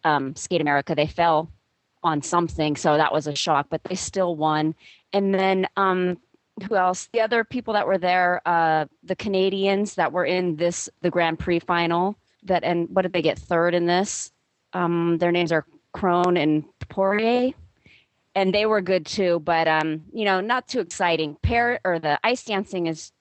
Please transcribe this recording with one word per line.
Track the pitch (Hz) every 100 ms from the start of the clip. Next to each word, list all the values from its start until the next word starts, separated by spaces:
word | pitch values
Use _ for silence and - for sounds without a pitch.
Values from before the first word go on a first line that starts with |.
um, | 160 147 135 -
Skate | - 175
America. | 147 143 - 151
They | 151
fell | - 170 156 160 - _ _ _ _
on | 170 151
something, | - 175 165 - 151 147
so | 165 151
that | 151
was | 156 147
a | 143
shock, | - 147 147
but | 160 -
they | 185
still | - 196 180 160
won. | 156 151 156 160 - - _
And | 202 196
then, | 190 190 190 185 -
um, | 190 185 180 175 _ _ _ - 196
who | 208
else? | 180 185 -
The | 233
other | 220 233 220
people | 254 226
that | 208 196
were | 190
there, | 180 180 180 180 -
uh, | 175 165 156 147 _
the | - 190
Canadians | 214 190 190 196 196 196 208 -
that | 156
were | 170 156
in | 180 180 151
this, | 175 175 - _
the | 175
Grand | 175 165 160
Prix | - 170
final, | - 170 170 170 185 208 _ _
that, | 190 180 160
and | 175 170
what | 190
did | 185
they | 175
get, | 156 -
third | - 170 175
in | 175 170
this? | 175 202 - - _ _ _ _
Um, | 185 175 170 170 170
their | 175
names | 175 170
are | 160 - - _
Crone | - 190 175 180 180
and | 151 151 151 _ -
Poirier, | - 190 208 226 247 254 - - _ - - _ _ _ 196
and | 190
they | 208 214
were | 214
good | 180 185 151
too, | - 185 170
but, | 156 165 160
um, | 156 156 156 156
you | 233
know, | 208 190
not | 208 254 -
too | 254
exciting. | 175 - 180 160 156 147
Pair, | - 233 240 240
or | 185 170
the | 160 147
ice | 226 247 -
dancing | 196 202 190 165
is | 156 - _